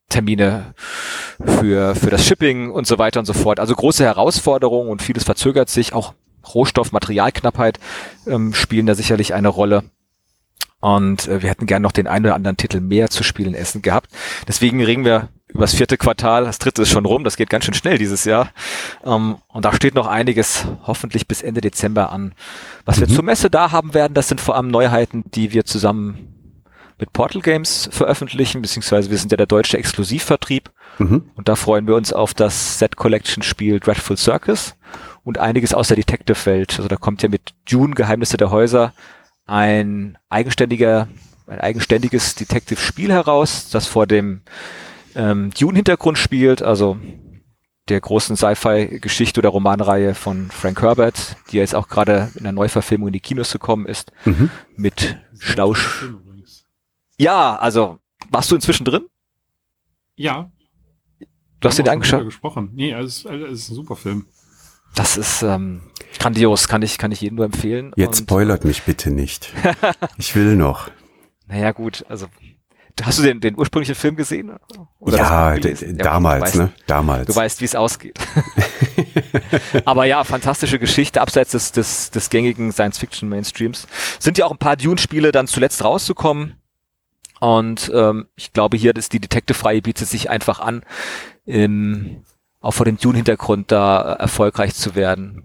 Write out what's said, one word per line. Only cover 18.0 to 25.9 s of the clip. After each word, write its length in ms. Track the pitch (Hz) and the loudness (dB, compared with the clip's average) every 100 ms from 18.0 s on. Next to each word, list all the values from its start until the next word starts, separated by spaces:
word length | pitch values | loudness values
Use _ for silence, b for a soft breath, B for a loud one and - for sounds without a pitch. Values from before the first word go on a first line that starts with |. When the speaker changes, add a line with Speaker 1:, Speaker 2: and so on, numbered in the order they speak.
| 104 98 | 0 -2
Speaker 1:
Jahr. 260 | 107 110 127 B B B B B | 2 2 0 B B B B B
Ähm, 320 | 127 110 110 101 _ | -2 0 0 -4 _
und 160 | 110 | -2
da 80 | 104 | 0
steht 200 | - 139 | 2 2
noch 120 | 135 110 | 2 0
einiges 580 | 110 123 113 107 - - 104 | 0 2 2 0 -2 -6 -6
hoffentlich 440 | - 117 117 113 - | -6 -6 -4 -4 -4
bis 140 | - | -6
Ende 180 | - 113 | -6 -4
Dezember 520 | 104 - 107 107 95 | -4 -2 -2 0 0
an. 200 | 95 98 - B B B B - | -4 -8 -10 B B B B 0
Was 120 | - | 4
wir 100 | 85 | 4
Speaker 2:
Mhm. 60 | |
Speaker 1:
zur 100 | 139 | 4
Messe 260 | 165 226 196 | 4 2 4
da 220 | 156 170 | 4 4
haben 200 | 165 156 | 2 2
werden, 220 | 151 147 | 2 2
das 140 | 143 - | 2 0
sind 120 | 135 | -2
vor 160 | - 127 | 0 0
allem 120 | 127 | 2
Neuheiten, 560 | 117 127 117 117 117 - | 4 4 4 0 -4 -6
die 180 | 113 107 | -2 0
wir 140 | 113 - | 0 0
zusammen 960 | 110 101 | 0 0